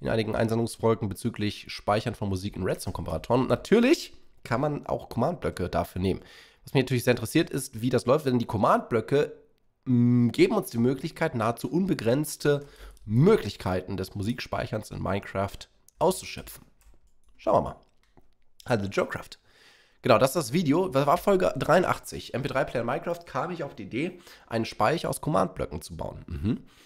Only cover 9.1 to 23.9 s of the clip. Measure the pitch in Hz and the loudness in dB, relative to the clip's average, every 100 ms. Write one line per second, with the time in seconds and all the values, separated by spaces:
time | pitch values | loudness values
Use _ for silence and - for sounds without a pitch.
9.1 | 139 - - _ _ _ _ 131 120 120 | 2 2 -6 _ _ _ _ 2 4 6
10.1 | 123 120 135 185 208 - 117 120 139 165 | 6 4 4 4 2 -2 0 0 0 -6
11.1 | - 160 120 110 120 - 160 190 151 107 | -4 -2 0 -2 -2 -2 -2 0 0 0
12.1 | 135 151 - 147 143 143 - - - 101 | 0 -2 -2 0 0 -4 -18 -20 -16 0
13.1 | 113 180 220 - - 95 92 - 95 95 | 4 6 6 2 -6 -2 -2 -4 -6 -6
14.1 | 101 98 147 - - 117 107 - 98 90 | -4 -4 -4 -6 -6 -4 -6 -8 -6 -4
15.1 | 98 - 98 98 - - _ _ _ 165 | -4 -4 -4 -4 -6 -18 _ _ _ 0
16.1 | 185 - - - - - _ - - _ | 0 -8 -14 -16 -20 -20 _ -20 -20 _
17.1 | _ _ - - 98 64 - _ _ _ | _ _ -4 2 2 0 -8 _ _ _
18.1 | _ - _ - - - 117 98 - - | _ -20 _ -20 -18 -2 -2 0 -2 -2
19.1 | - - - _ _ _ _ _ _ 127 | -6 -12 -20 _ _ _ _ _ _ 4
20.1 | 110 131 175 113 160 147 160 185 135 143 | 6 6 2 0 0 2 2 2 2 2
21.1 | 170 208 190 - 135 - 170 - - - | 2 4 4 2 0 4 4 4 -2 -6
22.1 | 73 - 117 131 127 151 127 117 143 175 | -12 -8 -6 -4 -2 -2 -4 -4 -6 -6
23.1 | 170 - 127 165 170 139 - 95 | -8 -6 -6 -6 -8 -10 -12 -8